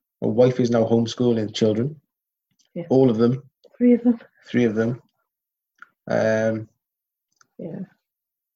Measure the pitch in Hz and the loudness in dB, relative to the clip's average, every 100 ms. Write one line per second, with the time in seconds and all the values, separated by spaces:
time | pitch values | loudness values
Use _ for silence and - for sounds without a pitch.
0 | _ - 117 110 127 127 120 117 113 117 | _ -6 -2 2 2 2 0 0 2 0
1 | 113 - 123 113 104 - 110 107 135 151 | -2 -2 0 0 -4 -2 0 0 -4 -8
2 | _ _ _ _ _ _ _ 175 - 127 | _ _ _ _ _ _ _ -12 0 2
3 | 131 110 120 135 - _ _ - 247 233 | 4 4 0 0 -8 _ _ 0 2 4
4 | 240 233 - _ - 120 117 104 117 131 | 2 -2 -6 _ -6 -2 0 0 -4 -4
5 | _ _ _ _ _ _ _ _ _ _ | _ _ _ _ _ _ _ _ _ _
6 | - 113 110 110 110 110 107 _ _ _ | -4 -2 0 0 -2 -4 -8 _ _ _
7 | _ _ _ _ _ - 175 - 185 _ | _ _ _ _ _ -16 -14 -14 -16 _
8 | _ _ _ _ _ | _ _ _ _ _